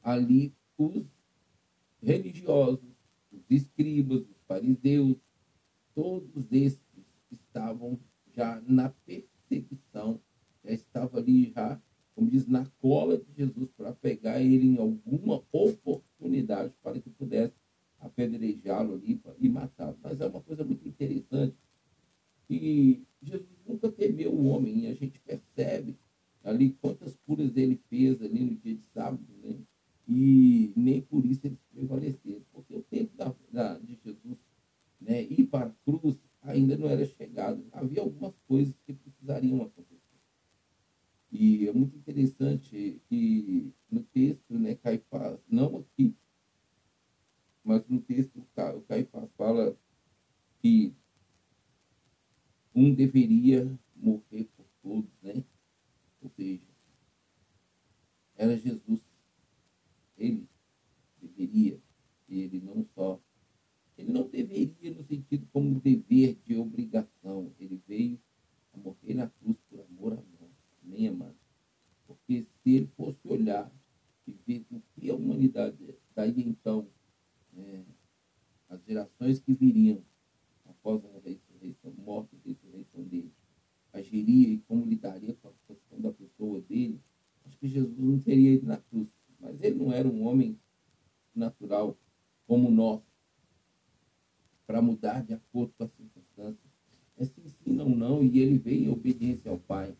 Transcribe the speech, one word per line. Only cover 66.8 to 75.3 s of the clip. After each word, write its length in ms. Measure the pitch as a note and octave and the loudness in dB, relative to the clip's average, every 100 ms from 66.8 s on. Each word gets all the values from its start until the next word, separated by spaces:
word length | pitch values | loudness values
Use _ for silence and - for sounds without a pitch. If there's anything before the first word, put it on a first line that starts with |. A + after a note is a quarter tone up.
| A2+ A2 G#2+ _ F#2+ F#2+ F2+ - | -4 -4 -6 _ -12 -12 -12 -16
ele 240 | F#2+ F#2 _ | -16 -16 _
veio 340 | G#2 A#2+ B2 _ _ _ _ _ | -4 -4 -4 _ _ _ _ _
a 60 | - | -18
morrer 360 | - F#3 - | -18 -18 -8
na 140 | B3+ A#3 | -6 -6
cruz 280 | _ A3 A3 _ | _ -6 -6 _
por 120 | - | -20
amor 320 | - - A3+ | -20 -10 -10
a 40 | A3 | -10
nós, 340 | - _ - _ _ _ | -14 _ -20 _ _ _
amém, 240 | F2 F#2+ A2 | -18 -4 -4
amado? 280 | - - - _ _ _ _ _ _ _ | -4 -12 -18 _ _ _ _ _ _ _
Porque 400 | - - B2 A2 _ | -20 -6 -6 -6 _
se 80 | C3 | 4
ele 160 | C3 - - | 4 2 -8
fosse 220 | - - | -10 -10
olhar 480 | - A#2+ A2 G2+ - - _ _ _ _ - | -4 0 0 -2 -6 -18 _ _ _ _ -20
e 60 | G2+ - | -16 -8
ver 180 | A#2+ - | -8 -8
o 100 | A#2 - | -18 -18
que 160 | - - | -14 -8
a 40 | |
humanidade 600 | - - | -6 -4